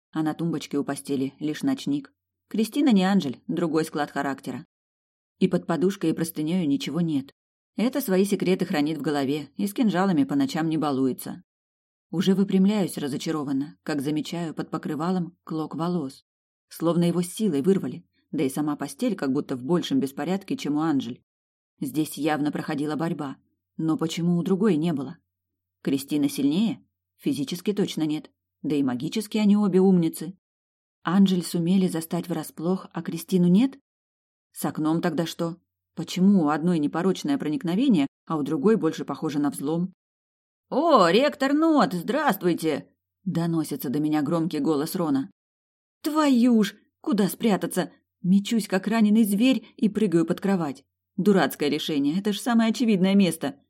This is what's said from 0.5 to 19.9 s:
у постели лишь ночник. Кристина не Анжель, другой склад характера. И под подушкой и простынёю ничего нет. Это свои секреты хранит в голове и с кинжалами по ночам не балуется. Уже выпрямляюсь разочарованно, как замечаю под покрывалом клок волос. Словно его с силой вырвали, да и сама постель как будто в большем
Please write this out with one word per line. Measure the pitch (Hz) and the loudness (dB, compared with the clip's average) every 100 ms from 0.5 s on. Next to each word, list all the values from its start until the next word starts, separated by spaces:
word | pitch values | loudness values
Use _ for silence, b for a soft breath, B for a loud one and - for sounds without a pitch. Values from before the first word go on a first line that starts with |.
| 151 - 143 | -4 -4 -4
у | |
постели | 135 139 - 139 135 - | -4 -6 -4 -4 -4 -6
лишь | 151 151 | -6 -4
ночник. | 139 135 - 143 - _ _ _ _ | -2 -2 -2 -6 -6 _ _ _ _
Кристина | 202 226 285 285 | -2 -2 0 4
не | 196 | 4
Анжель, | 185 196 147 117 - | 4 2 0 -6 -6
другой | 160 170 156 | -2 0 0
склад | 156 156 147 | -2 -4 -4
характера. | 143 139 135 - 120 - _ _ _ _ _ _ - | -4 -6 -6 -8 -12 -14 _ _ _ _ _ _ -2
И | 180 | 0
под | 175 - | 0 -2
подушкой | 165 185 196 160 | 0 0 0 -2
и | |
простынёю | 160 160 - 156 185 151 | -2 -4 -4 -2 0 0
ничего | 139 - 151 | 0 -2 -2
нет. | 170 143 135 _ _ _ _ | 0 -2 -4 _ _ _ _
Это | - 240 277 | -4 -2 -2
свои | 196 190 | 0 2
секреты | 202 190 175 185 | 2 0 0 0
хранит | - 156 147 156 | 0 0 -2 -2
в | |
голове | 160 143 135 151 139 - | -2 -2 0 -2 -6 -6
и | 202 | -4
с | |
кинжалами | 254 220 170 196 156 | 0 2 2 2 2
по | 135 143 | 2 0
ночам | 135 165 160 | 0 -2 -2
не | 156 | 0
балуется. | 151 131 131 123 - - - _ _ _ _ _ _ | 0 0 0 -2 -8 -14 -18 _ _ _ _ _ _
Уже | 165 156 190 | -2 0 2
выпрямляюсь | 196 190 190 214 160 - | 2 2 4 2 -2 -4
разочарованно, | 143 135 165 156 139 135 143 - | -4 -4 -4 -4 -2 -4 -4 -8
как | - 147 | -6 -4
замечаю | 139 156 - 170 165 | -2 -4 -4 -6 -6
под | - 160 | -6 -6
покрывалом | 156 185 151 170 185 165 - | -6 -6 -4 -2 -2 -4 -10
клок | - 160 151 | -8 -6 -6
волос. | 143 170 180 135 - _ _ _ _ _ | -4 -2 -2 -4 -10 _ _ _ _ _
Словно | - 165 170 | -4 0 2
его | 170 170 | 2 0
с | 180 | -2
силой | - 214 139 | -2 -2 0
вырвали, | 170 196 147 175 - _ _ | 2 2 0 -10 -16 _ _
да | 147 | -4
и | 135 | -2
сама | 156 147 147 | -2 -4 -4
постель | 139 - 247 185 | -8 -4 -4 -2
как | 139 | -2
будто | 135 - 131 | -2 -4 -6
в | |
большем | 131 175 165 | -2 -2 0